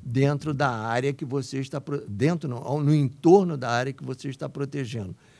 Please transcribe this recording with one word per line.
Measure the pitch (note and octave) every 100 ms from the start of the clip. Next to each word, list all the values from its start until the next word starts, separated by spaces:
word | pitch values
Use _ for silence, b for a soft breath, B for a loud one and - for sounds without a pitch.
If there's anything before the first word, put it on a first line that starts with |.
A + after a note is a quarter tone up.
dentro | B2+ A#2+ C#3 C#3+ D3
da | C3+ C#3+
área | A2+ A2 A#2+ C#3
que | C#3
você | C#3 C#3 C3 C3+
está | C3+ D3+
pro-, | D3 C#3+ -
dentro | G2+ C#3+ E3+ -
não, | B2
ao, | - D3
no | D3
entorno | D3+ C#3 - E3 G3 F3+ C#3+
da | B2
área | A#2+ C3
que | C3+
você | C3 B2+ C#3
está | B2+ C#3+
protegendo. | C#3+ C#3 C#3+ A#2+ A#2+ F#2+ - b